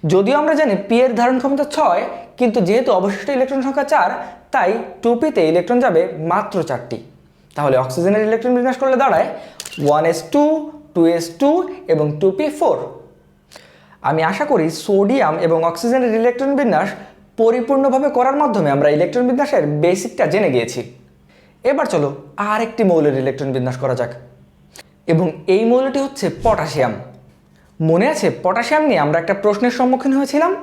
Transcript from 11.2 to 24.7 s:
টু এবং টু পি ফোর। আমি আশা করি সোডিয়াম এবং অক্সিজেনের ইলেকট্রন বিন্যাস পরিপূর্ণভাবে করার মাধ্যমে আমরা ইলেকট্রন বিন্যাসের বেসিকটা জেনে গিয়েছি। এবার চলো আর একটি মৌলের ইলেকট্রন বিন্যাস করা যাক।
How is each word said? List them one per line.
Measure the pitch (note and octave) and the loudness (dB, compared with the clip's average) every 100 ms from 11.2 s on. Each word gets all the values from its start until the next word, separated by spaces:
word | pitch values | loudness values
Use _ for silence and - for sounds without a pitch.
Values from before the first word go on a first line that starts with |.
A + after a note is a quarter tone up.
| E3 - | -4 0
টু | C#4 E4 F#4 - - | 2 2 0 -8 -2
এবং | D#3+ D3+ D3 | 0 0 0
টু | F#3+ | 0
পি | F#3+ D4+ - | 0 -4 0
ফোর। | D#4+ E3+ - - - _ _ _ _ - - _ _ - | 0 0 -4 -14 -20 _ _ _ _ -20 -20 _ _ -8
আমি | - D#3 | -4 0
আশা | D#3+ G3 | 0 -2
করি | D4 B3 D#3+ | 0 2 0
সোডিয়াম | D#3+ - G3 G3+ C4+ F3 D#3+ | -4 0 2 2 2 2 0
এবং | E3+ E3 | 0 2
অক্সিজেনের | E3 E3 A#3+ B3+ B3 | 0 -2 0 0 0
ইলেকট্রন | A3 A#3 A#3+ C4+ C#4 | 2 0 0 -2 0
বিন্যাস | C4 D#3+ G3 - - - _ - | 2 0 -2 -6 -18 -20 _ 0
পরিপূর্ণভাবে | A3+ B3 A3+ C4+ C4+ C4 C#4+ | 2 2 0 0 2 2 0
করার | B3+ B3+ C#4 | 2 0 2
মাধ্যমে | D4 G#3 D3+ | 0 0 0
আমরা | C#3 D3 | 2 2
ইলেকট্রন | D3+ F3 A#3+ B3 | 2 0 0 0
বিন্যাসের | B3 C#4+ C4 D3 | 0 0 0 0
বেসিকটা | D3 E3+ F#3 A3+ - F3 | 0 0 0 -4 -2 0
জেনে | F3+ F#3+ | 0 0
গিয়েছি। | B2 A#2 B2+ - - - _ _ _ _ _ | 0 -2 -8 -12 -16 -20 _ _ _ _ _
এবার | A#3 C#4 B3+ | -2 0 0
চলো | E3+ C#3+ C#3+ - - | -2 -2 -6 -16 -8
আর | G3+ G#3+ | -4 -4
একটি | A3+ A3+ | -4 0
মৌলের | G3+ E3+ D3 C3+ | 2 4 2 0
ইলেকট্রন | C3 C3 C#3 | -2 -4 -4
বিন্যাস | C3 B2+ B2+ | -4 -4 -4
করা | C3+ | -4
যাক। | A#2+ A#2 - - - - _ _ | -4 -6 -8 -20 -20 -20 _ _